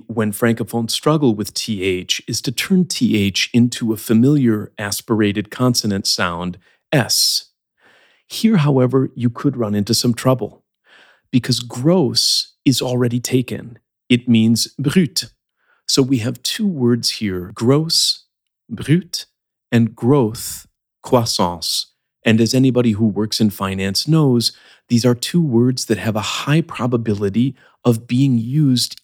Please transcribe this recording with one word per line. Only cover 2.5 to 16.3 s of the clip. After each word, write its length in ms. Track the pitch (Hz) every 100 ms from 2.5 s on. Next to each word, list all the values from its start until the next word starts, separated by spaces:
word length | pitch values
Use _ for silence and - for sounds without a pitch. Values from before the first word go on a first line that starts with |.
turn 320 | 123 - 190 180
T 320 | - 117 110
H 320 | 101 - -
into 400 | 120 120 - 110
a 60 | 110
familiar 720 | - 110 127 151 120 107 101 -
aspirated 720 | 101 101 - 110 104 101 98
consonant 560 | - 127 120 110 98 -
sound, 500 | - 92 85 90 90 _ _ _
S. 560 | 151 - - - - - _ _ _ _ _ _ _ _
Here, 300 | - 220 220
however, 560 | 147 131 127 131 131
you 160 | - 120
could 280 | 117 147 120
run 180 | 107 104
into 180 | 98
some 200 | 110 127
trouble, 500 | 117 131 131 104 - _ _ _ _ _ _ _
because 280 | 127 - 123
gross 920 | 120 117 139 185 127 113 - - - _
is 180 | - 123
already 380 | 131 123 123 123
taken. 580 | - 135 120 - - - _ _ -
It 220 | 240 175
means 380 | 113 110 113 - -
brut. 520 | 131 190 156 - - _ _ _ _ _ -
So 160 | -
we 180 | 131 135
have 220 | 113